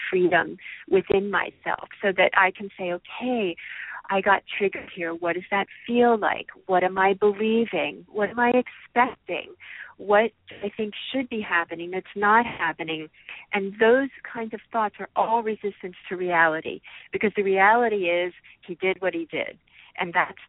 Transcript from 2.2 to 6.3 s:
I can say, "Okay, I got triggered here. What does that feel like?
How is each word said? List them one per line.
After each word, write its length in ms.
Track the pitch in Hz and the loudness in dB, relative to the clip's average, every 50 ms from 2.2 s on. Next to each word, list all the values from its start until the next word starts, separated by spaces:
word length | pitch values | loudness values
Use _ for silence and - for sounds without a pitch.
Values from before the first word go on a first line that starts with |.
| 180 - - | 2 4 4
I 160 | 190 190 185 - | 4 4 4 0
can 120 | - 202 196 - - | -4 -12 -14 -10 -8
say, 140 | 190 175 | -6 -6
"Okay, 640 | 175 175 - - - - 247 254 247 233 202 175 165 - - - - - - - - - - - | -6 -6 -8 -12 -12 -8 -4 -4 -2 -2 -2 -4 -4 -8 -12 -14 -14 -14 -12 -12 -14 -12 -6 -2
I 100 | 196 196 | -2 2
got 220 | 190 202 196 - - - - - | 4 4 2 2 0 -6 -4 -2
triggered 320 | 202 190 - 180 165 - - | -2 -2 -2 -6 -12 -14 -12
here. 180 | 180 170 165 | -10 -8 -8
What 220 | 170 170 175 170 170 | -6 -4 -4 -4 -4
does 100 | 180 185 - | -4 -4 -2
that 160 | 202 196 190 - - - - | -2 -2 -2 -4 -10 -14 -6
feel 300 | - 240 240 240 240 233 | 0 2 4 4 4 4
like? 320 | 214 175 - | 4 2 0